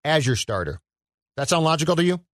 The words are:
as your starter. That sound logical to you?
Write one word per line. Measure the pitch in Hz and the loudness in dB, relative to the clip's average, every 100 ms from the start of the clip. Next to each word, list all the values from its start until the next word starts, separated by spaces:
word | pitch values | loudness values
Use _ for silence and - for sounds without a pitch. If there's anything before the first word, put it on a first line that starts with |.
as | 151 156 127 | 0 0 2
your | 117 | -2
starter. | - 101 80 87 _ _ _ _ _ - | -2 -4 -6 -10 _ _ _ _ _ -8
That | 139 | 0
sound | 170 | 2
logical | 160 160 156 170 | 2 0 0 2
to | |
you? | 175 175 _ | 2 -2 _